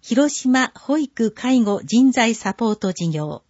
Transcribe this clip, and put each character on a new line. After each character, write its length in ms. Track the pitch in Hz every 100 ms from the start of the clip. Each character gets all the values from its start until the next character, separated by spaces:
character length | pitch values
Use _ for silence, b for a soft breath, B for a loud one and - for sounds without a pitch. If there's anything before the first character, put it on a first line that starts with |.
広 340 | - 233 294 -
島 380 | 254 254 254 -
保 220 | - 294
育 340 | 277 - 226
介 300 | 214 247 254
護 200 | 208 202 165
人 260 | 220 262
材 240 | 254 226 226
サ 180 | 196
ポ 200 | 190 226
ー 20 | 214
ト 160 | 196
事 160 | 180 170
業。 360 | 151 151 147 _